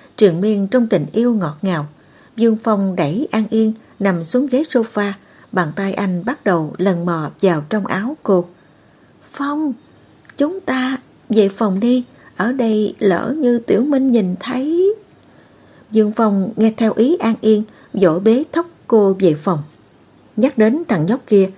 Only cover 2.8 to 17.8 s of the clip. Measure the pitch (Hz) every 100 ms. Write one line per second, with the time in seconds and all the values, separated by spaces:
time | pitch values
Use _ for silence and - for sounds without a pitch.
2.8 | 196 180 147 180 294 220 214 220 220 220
3.8 | - - 196 175 165 247 277 254 311 254
4.8 | 220 - 202 202 _ _ - 190 160 151
5.8 | 196 - 196 180 196 302 - 170 156 -
6.8 | 190 175 175 165 151 - 190 160 151 220
7.8 | 196 190 220 302 - 185 175 - _ _
8.8 | _ _ _ _ - - 285 294 311 233
9.8 | _ _ _ _ - - 294 381 - 262
10.8 | 254 262 - _ - 214 196 196 220 190
11.8 | 233 254 247 - - - 202 269 226 214
12.8 | 214 - 208 175 - 302 254 240 233 196
13.8 | 285 277 269 233 185 180 - 247 285 339
14.8 | 381 427 - _ _ - _ _ _ -
15.8 | - 220 214 214 220 196 190 - 220 220
16.8 | 226 - 240 339 226 220 214 214 214 -